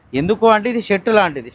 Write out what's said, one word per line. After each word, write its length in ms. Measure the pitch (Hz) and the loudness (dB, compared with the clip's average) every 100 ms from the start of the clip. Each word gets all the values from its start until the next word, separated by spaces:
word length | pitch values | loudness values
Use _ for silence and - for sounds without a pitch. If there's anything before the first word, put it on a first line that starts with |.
| _ | _
ఎందుకు 340 | 131 165 214 226 | -4 -2 2 2
అంటే, 220 | 214 214 | 2 0
ఇది 120 | 233 | -6
షర్ట్ 280 | - 196 226 | -2 -4 2
లాంటిది, 420 | 214 185 139 120 | 2 2 -2 -12